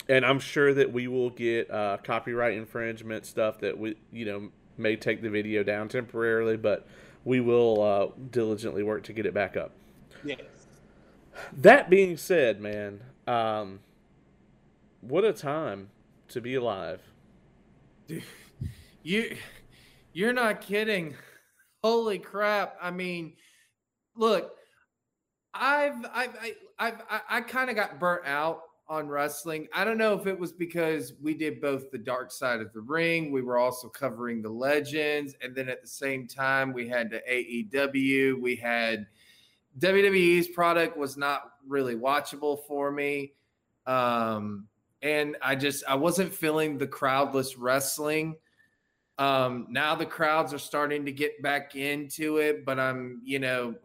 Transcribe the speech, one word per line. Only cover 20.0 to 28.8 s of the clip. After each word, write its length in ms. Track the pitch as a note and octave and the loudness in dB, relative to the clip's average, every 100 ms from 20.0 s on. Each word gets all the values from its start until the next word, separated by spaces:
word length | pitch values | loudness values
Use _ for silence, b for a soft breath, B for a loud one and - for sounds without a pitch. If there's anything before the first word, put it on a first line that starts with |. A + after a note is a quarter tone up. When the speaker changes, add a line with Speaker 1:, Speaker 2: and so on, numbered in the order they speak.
| _ | _
Speaker 2:
you're 200 | D#3+ G#3+ | -2 0
not 280 | B3 A3+ G#3 | 2 0 -2
kidding. 540 | - G#3 A3 G3+ D#3+ C3 B B B B B _ | -4 -2 0 -2 -4 -10 B B B B B _
Holy 360 | A3 A#3 A3 F#3+ | 2 2 0 -4
crap. 580 | - G3 G#3 G#3 F3 - | -6 -2 2 2 -2 -6
I 120 | F3 | -8
mean, 420 | F3+ F#3 F3 D#3+ - b b b _ _ _ _ A3+ | -6 -6 -6 -10 -14 b b b _ _ _ _ 0
look, 380 | A3+ G3 - - b b b _ _ _ _ _ _ G3 | 2 4 0 -14 b b b _ _ _ _ _ _ -2
I've, 500 | B3 D4 C#4+ A#3+ A#3 | 2 4 2 0 -8
I've, 220 | A3+ B3 A3 | -4 -4 -6
I, 180 | A3+ - - - | -10 -12 -16 -4
I've, 240 | A3+ G#3+ G#3+ | -4 -4 -6
I, 120 | G#3 - | -6 -2
I 120 | A3+ | -4
kinda 320 | A#3 B3+ B3+ | -2 -2 0
got 260 | A3 G3 C#3+ | 0 -2 0
burnt 280 | F3 F3 C#3 | 0 0 0
out 340 | C#3+ D#3 D#3+ - _ | 0 0 -2 -10 _